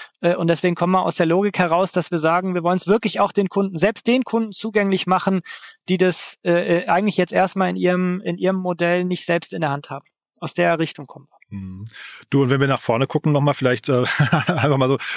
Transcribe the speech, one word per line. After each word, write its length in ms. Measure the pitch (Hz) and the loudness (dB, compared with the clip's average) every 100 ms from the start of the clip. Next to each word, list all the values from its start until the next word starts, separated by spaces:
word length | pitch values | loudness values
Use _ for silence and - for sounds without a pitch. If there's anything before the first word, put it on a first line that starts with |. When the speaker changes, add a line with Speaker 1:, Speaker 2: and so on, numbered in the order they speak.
| - _ | -18 _
Speaker 1:
Äh, 160 | 175 170 | -2 0
und 100 | 165 | 0
deswegen 280 | 165 180 170 | 2 0 0
kommen 180 | 175 | 2
wir 100 | 185 | 2
aus 140 | 170 - | 2 0
der 80 | 165 | 2
Logik 340 | 175 208 - | 2 2 0
heraus, 320 | 175 170 190 | 0 2 0
dass 200 | 180 165 | -2 -2
wir 80 | 170 | 0
sagen, 360 | 160 175 185 180 | 2 2 0 -2
wir 80 | |
wollen 140 | 170 180 | 0 0
es 100 | 170 | 2
wirklich 320 | 226 208 - | 0 0 0
auch 140 | 202 | 0
den 160 | - 196 | 0 0
Kunden, 280 | 196 196 170 | 0 -2 0
selbst 300 | 190 - - | 0 0 0
den 160 | 254 | 0
Kunden 300 | 240 233 220 | 2 -2 -2
zugänglich 520 | 190 220 208 196 190 180 | -6 -4 0 2 0 2
machen, 360 | 185 - 190 - - - - - | 0 2 0 -2 -14 -20 -10 -2
die 80 | 185 | 2
das, 400 | 185 170 - - 180 | 2 0 -4 -4 0
äh, 380 | 170 - 175 | 0 2 0
äh, 40 | - | 2
eigentlich 300 | 180 208 - | 0 2 0
jetzt 160 | - | 0
erstmal 360 | 185 190 196 185 | 2 0 0 -2
in 60 | 185 | 0
ihrem, 460 | 180 180 180 185 | 0 2 0 -2
in 160 | 170 180 | -4 -2
ihrem 180 | 185 190 | -2 0
Modell 480 | 180 170 170 180 | -2 -2 0 0
nicht 220 | 180 180 - | 0 -4 -2
selbst 260 | 170 - | -2 -4
in 80 | 185 | -4
der 120 | 151 | -4
Hand 180 | 143 - | -4 -8
haben. 160 | 139 - _ _ _ | -14 -16 _ _ _
Aus 160 | 147 - | -8 0
der 240 | 175 165 | 0 0
Richtung 260 | 165 - 143 | -2 -6 -16
kommen 220 | 139 135 | -18 -20
wir. 80 | _ _ 101 | _ _ -12
Speaker 2:
Mhm. 300 | 95 95 110 - - - - | -12 -12 -14 -16 -18 -20 -2
Du, 100 | 139 | 2
und 80 | 127 | 4
wenn 100 | 135 | 2
wir 60 | 139 | 2
nach 140 | 131 | 0
vorne 240 | - 117 135 | 0 0 0
gucken, 260 | 151 151 | 0 0
nochmal 220 | 147 147 | 2 2
vielleicht, 360 | 139 131 123 - | 2 0 0 0
äh, 160 | 127 123 - | 0 2 0
<laughs> 140 | 135 156 - | 2 0 0
einfach 300 | 170 151 135 | 0 2 2
mal 100 | 131 | 2
so 100 | 135 - | 0 -4